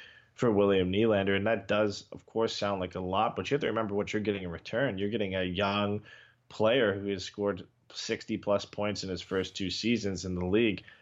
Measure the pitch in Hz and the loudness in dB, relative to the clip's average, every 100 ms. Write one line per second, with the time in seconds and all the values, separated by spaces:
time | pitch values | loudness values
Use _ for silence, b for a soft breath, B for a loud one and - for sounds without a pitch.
0 | B B B - 123 101 101 95 92 101 | B B B 0 2 6 6 6 4 4
1 | 113 101 98 98 107 110 104 104 107 101 | 4 4 4 2 2 0 2 2 2 -2
2 | - - - 113 113 - 101 98 90 95 | -10 -18 -6 -2 0 0 -2 -2 -4 -4
3 | 92 95 113 - 92 143 147 110 107 101 | -2 0 0 -2 -2 0 0 0 0 -2
4 | 98 107 104 98 90 82 - 113 135 95 | -2 -2 -2 -2 -4 -10 -6 -2 -2 -2
5 | 101 113 98 95 92 90 101 104 101 104 | -2 -2 -2 -2 -2 0 0 2 0 -2
6 | B B B B _ - 110 131 107 98 | B B B B _ 0 2 4 4 2
7 | 101 95 - - 101 92 - _ _ - | -2 -4 -6 -2 -2 -2 -8 _ _ -12
8 | - 113 - 104 104 101 - - 104 101 | -4 -4 -4 -4 0 0 -2 -4 -4 -4
9 | 95 87 - 95 90 - 92 - 113 117 | -6 -8 -4 -4 -4 -4 -6 -2 0 0
10 | 101 87 92 90 90 104 113 90 B B | 0 -4 -4 -4 2 4 2 0 B B